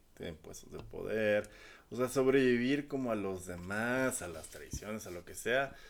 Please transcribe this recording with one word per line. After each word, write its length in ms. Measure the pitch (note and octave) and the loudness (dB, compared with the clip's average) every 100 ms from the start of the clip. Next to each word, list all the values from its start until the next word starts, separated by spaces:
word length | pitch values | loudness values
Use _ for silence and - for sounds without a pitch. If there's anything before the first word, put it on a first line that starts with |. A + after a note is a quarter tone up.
| _ - | _ -12
tienen 200 | F2+ D#2 | -10 -10
puestos 360 | - - - | -14 -16 -14
de 80 | - | -14
poder. 680 | - E2+ F#2 G#2+ G#2+ G#2 G#2 - - - - | -12 -8 -2 2 4 4 0 -12 -20 -20 -10
O 60 | A2+ | -2
sea, 120 | B2 | 0
sobrevivir 760 | C3+ C3 C#3 B2+ A#2+ B2 C#3+ C#3+ | 4 6 8 6 6 4 0 -2
como 240 | C#3 B2 | -4 0
a 40 | G#2+ | 0
los 320 | G2 F#2 F2 | 0 -4 -6
demás, 760 | F2 F2+ G#2 A#2+ B2+ C3 B2 | -8 -4 -2 0 2 0 -2
a 60 | F2+ | -6
las 220 | D#2 - | -10 -12
traiciones, 580 | D#2 D2 - G2 A2 G2+ | -14 -10 -8 -6 -8 -8
a 40 | |
lo 140 | F2 - | -10 -10
que 80 | |
sea, 400 | - A2+ B2+ C3+ - | -6 0 2 0 -6